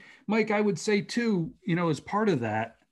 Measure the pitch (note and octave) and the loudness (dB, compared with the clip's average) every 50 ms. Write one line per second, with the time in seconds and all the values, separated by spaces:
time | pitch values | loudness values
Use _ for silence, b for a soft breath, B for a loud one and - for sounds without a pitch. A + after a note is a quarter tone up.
0 | B B B B B B G#3+ A3+ G#3+ G#3+ G#3 G#3 G#3+ G#3 F#3 D3 - G#3+ G#3+ G3+ | B B B B B B 0 0 0 2 2 2 2 0 0 -2 0 0 0 0
1 | D#3+ - - A#3 A#3 A3+ G#3 F3 D#3+ - - _ - - E3 F3 F3 E3 D3 - | 0 -2 -2 -2 0 2 2 0 0 -4 -6 _ -4 -2 0 0 2 0 0 -2
2 | - - - G#3 A3 G#3 F3 B2+ A#2 A2 G#2+ A2 A2 - - _ _ _ | -4 -4 -2 0 2 2 2 2 0 -2 -2 -2 -4 -4 -8 _ _ _